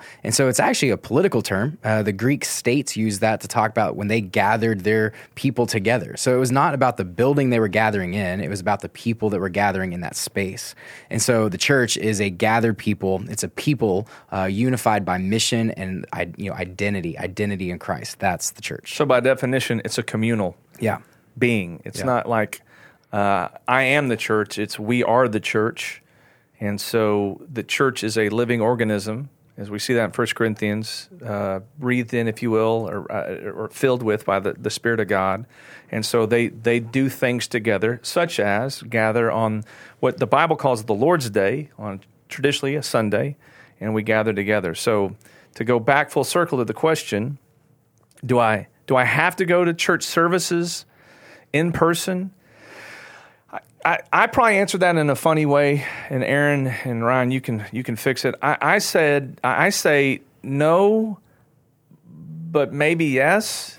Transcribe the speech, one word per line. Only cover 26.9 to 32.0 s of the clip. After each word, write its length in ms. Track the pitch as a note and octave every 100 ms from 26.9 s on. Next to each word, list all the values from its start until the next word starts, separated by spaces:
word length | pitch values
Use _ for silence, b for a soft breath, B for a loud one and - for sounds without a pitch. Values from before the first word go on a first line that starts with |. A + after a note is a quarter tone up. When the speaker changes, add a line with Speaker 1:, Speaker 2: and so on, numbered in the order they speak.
| A#2 G#2+ G#2 G2+ F#2+ -
Speaker 2:
the 100 | A#2
church 400 | - - C3+ B2+
is 160 | G#2+ A2
a 100 | G#2
living 300 | A2 A#2+ A#2+
organism, 680 | A2 A#2+ G#2+ G#2 G#2 A2+ C#3 _ _ -
as 140 | G#2
we 80 | G#2+
see 160 | -
that 100 | A#2+ G#2
in 40 |
First 220 | G#2 A2+
Corinthians, 760 | - A2+ G#2+ G#2+ G#2+ G#2+ - - F3
uh, 360 | A2 G2+ G2+ F#2+ G#2 -
breathed 340 | B2 B2